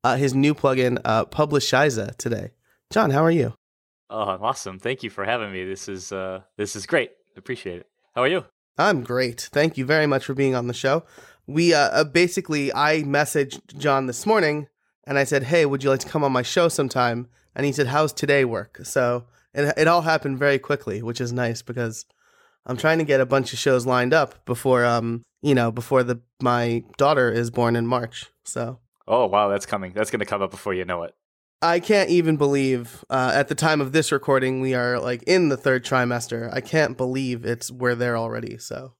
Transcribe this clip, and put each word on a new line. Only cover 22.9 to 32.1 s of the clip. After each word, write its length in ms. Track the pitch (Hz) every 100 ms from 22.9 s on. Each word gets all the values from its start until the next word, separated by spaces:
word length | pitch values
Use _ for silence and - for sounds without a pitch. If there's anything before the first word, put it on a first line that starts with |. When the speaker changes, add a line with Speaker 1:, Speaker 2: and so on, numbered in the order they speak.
| 160
Speaker 1:
to 60 |
get 180 | 151 135
a 60 | 123
bunch 260 | 139 123
of 60 | 120
shows 260 | 139 127
lined 260 | 120 127 123
up 320 | 160 135 -
before, 400 | - 120 131 123
um, 360 | 120 117 117 117 _ _
you 100 | 147
know, 180 | 131 117
before 300 | 113 117 131
the, 180 | 123 120 _ _
my 420 | 123 120 117 117 113 -
daughter 340 | 139 147 120
is 200 | 113 117
born 240 | 117 117
in 100 | 117
March. 460 | 117 127 117 - - _
So. 360 | - 123 117 127 _ _ -
Speaker 2:
Oh, 200 | 113 107
wow. 220 | 101 101
That's 180 | 101 -
coming. 260 | 104 92
That's 160 | 98 107
gonna 160 | 110
come 160 | 104 101
up 80 | 95
before 240 | 95 104
you 100 | 92
know 200 | 90 87
it. 100 | 85 _ _ _ _ _
Speaker 1:
I 180 | 165 175
can't 300 | 175 208
even 280 | 185